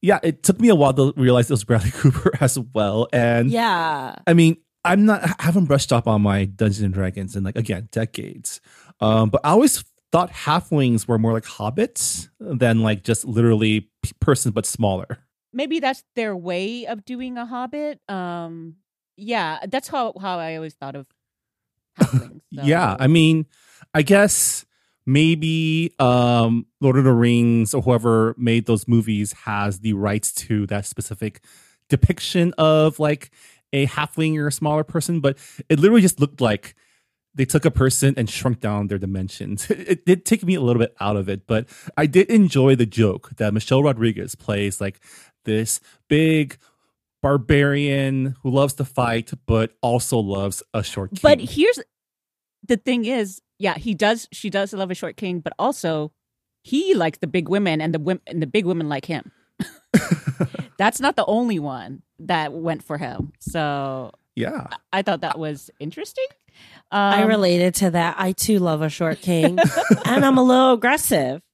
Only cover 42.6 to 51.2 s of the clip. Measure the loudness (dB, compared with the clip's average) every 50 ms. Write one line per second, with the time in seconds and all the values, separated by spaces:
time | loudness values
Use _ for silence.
42.6 | 4 6 6 4 2 0 2 0 2 2 0 -2 _ -16 -8 -4 -4 -2 -2 -2
43.6 | -2 0 2 2 2 2 0 0 0 -2 -2 -2 -8 -12 -14 -14 -6 -6 -4 -2
44.6 | -2 -4 -4 -6 -8 -8 -8 _ _ -20 -20 -20 -20 _ _ _ _ -2 -2 -2
45.6 | -2 -2 -6 -8 _ _ _ _ _ _ 2 2 2 2 2 0 0 -2 -6 _
46.6 | _ _ _ _ _ _ _ _ _ _ _ _ -2 0 0 0 2 2 4 4
47.6 | 4 2 2 0 0 0 0 0 0 0 -2 -2 -2 -4 -6 _ _ 0 2 2
48.6 | 2 2 0 -4 -6 -6 -2 -2 -2 0 0 -4 -4 -6 -12 -16 _ 0 0 0
49.6 | 0 -2 _ _ -4 -2 0 0 -2 0 -2 -2 0 -2 -2 -4 -4 -6 -6 -8
50.6 | -14 _ _ -6 -6 -6 -6 -8 -8 -8 -10 0